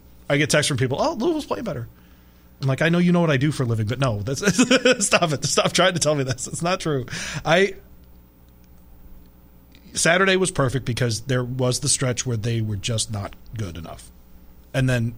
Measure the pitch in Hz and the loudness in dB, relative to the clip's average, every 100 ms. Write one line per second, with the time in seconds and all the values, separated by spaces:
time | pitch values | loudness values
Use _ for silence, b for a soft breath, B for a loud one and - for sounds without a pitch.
0 | - - - 143 147 156 143 135 127 143 | -10 -14 -2 0 2 2 2 0 0 0
1 | 262 262 302 311 - - 226 131 117 - | -2 0 -2 -2 -4 -6 -6 -8 -10 -16
2 | b b b b b - 135 131 160 175 | b b b b b -6 -2 0 2 2
3 | 175 175 165 135 151 139 120 113 107 127 | 4 4 4 2 2 0 0 0 0 0
4 | 135 104 101 139 202 190 247 254 254 247 | 0 0 -4 -2 2 4 4 4 4 2
5 | 196 208 170 143 143 - 185 - 185 170 | 2 2 2 0 -2 2 2 4 2 2
6 | 151 147 131 117 - - 170 190 165 139 | 2 0 0 -4 -8 -6 -2 -2 -2 -4
7 | 117 B B B 151 170 202 - - - | -4 B B B 2 4 2 -2 -16 -20
8 | - - - - - - - - - - | -20 -20 -20 -20 -20 -20 -20 -20 -20 -20
9 | - - - - - - - - - - | -20 -20 -20 -20 -20 -20 -20 -20 -12 -2
10 | 160 180 190 185 180 - 131 131 - 113 | 2 4 4 4 2 0 0 0 -2 -2
11 | 123 107 - 127 123 127 123 123 - - | -2 -2 -2 -2 -2 -2 0 0 0 0
12 | 127 120 127 113 120 117 107 98 - 113 | 0 -2 -2 -2 -2 -2 -2 -4 -4 -4
13 | - 107 98 - - 113 98 82 80 - | -4 -6 -8 -12 -12 -10 -8 -10 -14 -16
14 | - - - - - - - 135 127 123 | -18 -20 -20 -20 -20 -20 -8 -2 2 2
15 | 117 | 0